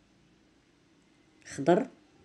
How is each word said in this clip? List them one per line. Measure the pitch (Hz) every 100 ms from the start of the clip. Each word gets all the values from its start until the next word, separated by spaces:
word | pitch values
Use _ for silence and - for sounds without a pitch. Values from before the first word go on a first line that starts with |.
| _ - - _ _ _ _ _ _ _ _ _ - -
خضر. | - - 139 185 262 - - -